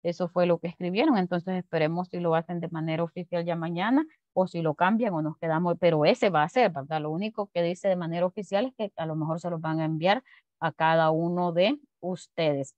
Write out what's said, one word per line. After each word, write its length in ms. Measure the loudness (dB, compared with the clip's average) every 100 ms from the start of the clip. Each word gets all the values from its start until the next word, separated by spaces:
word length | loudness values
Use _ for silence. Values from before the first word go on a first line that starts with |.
Eso 260 | -4 -4 -2
fue 180 | 0 2
lo 120 | 2
que 100 | -2
escribieron, 500 | -6 -4 0 2 2
entonces 380 | 2 -2 -2 -6
esperemos 520 | -2 0 0 0 -4
si 120 | -4
lo 140 | 0
hacen 260 | 0 0 -6
de 80 | -6
manera 340 | -4 -2 -2
oficial 420 | -4 -6 -6 -4
ya 120 | -4 -4
mañana 500 | -4 -2 0 0 0 _ _
o 140 | -2 0
si 160 | 0
lo 120 | -2
cambian 380 | 2 2 2 0
o 80 | -2
nos 140 | -4 -4
quedamos, 380 | -2 0 0 2
pero 240 | 2 4
ese 260 | 4 4 2
va 140 | 2
a 40 | 2
ser, 220 | 2 2
¿verdad? 300 | 0 -6 -4
Lo 100 | -4
único 400 | -4 -6 -6 -6
que 100 | -2
dice 260 | -2 0 -2
de 80 | 0
manera 280 | -2 -2 -2
oficial 400 | -4 -4 -2 -2
es 80 | -6
que 160 | -8 -6
a 100 | -6
lo 100 | -4
mejor 240 | -2 -4
se 100 | -4
los 100 | -6
van 200 | -4 -2
a 40 |
enviar 380 | -2 0 2 2 _ -20 _ _
a 120 | -6
cada 380 | 0 2 4 4
uno 420 | 2 0 0 0
de 260 | 2 2 0 _ _
ustedes. 760 | -8 -8 -8 -2 0 0 -6